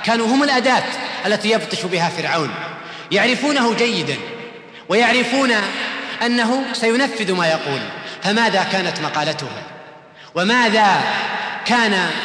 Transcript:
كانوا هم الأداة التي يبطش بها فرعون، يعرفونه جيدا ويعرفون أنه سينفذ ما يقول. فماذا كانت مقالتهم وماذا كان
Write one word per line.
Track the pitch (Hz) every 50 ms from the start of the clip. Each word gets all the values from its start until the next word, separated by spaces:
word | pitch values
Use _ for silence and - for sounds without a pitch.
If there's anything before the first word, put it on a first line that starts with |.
| -
كانوا | - 226 233 226 220
هم | 247 269 294
الأداة | 285 269 254 220 262 254 202 - - - - - - - - -
التي | 190 214 208 208 214
يبطش | 220 214 - - - 160 -
بها | 185 180 175 170 170
فرعون، | - 160 160 147 139 170 156 123 98 90 - - - - - - - - - -
يعرفونه | 165 202 202 240 247 - 247 294 294 277 240 233 226
جيدا | - 233 240 220 180 151 139 139 120 - - - - - - - - - - - - - -
ويعرفون | 180 220 240 226 240 247 240 240 240 269 269 254 233 214 202 196 - - - - - - - - - - 226
أنه | 240 240 240 233 220 254 269 269 247 240
سينفذ | 247 233 226 226 247 277 269 - - 220 180 185
ما | 180 170 160
يقول. | 160 160 - 147 139 131 110 101 - - - - - - -
فماذا | 190 208 226 233 220 196 190 180 -
كانت | - 190 180 175 160 -
مقالتهم | 151 147 - 151 151 151 151 143 143 120 104 101 90 - - - - - - - - - - - - - -
وماذا | 165 180 202 233 254 240 226 208 220 214 202 180 147 131 - - - - - - - - - - - -
كان | - 220 240 233 214 202 185 180 165 156 151 -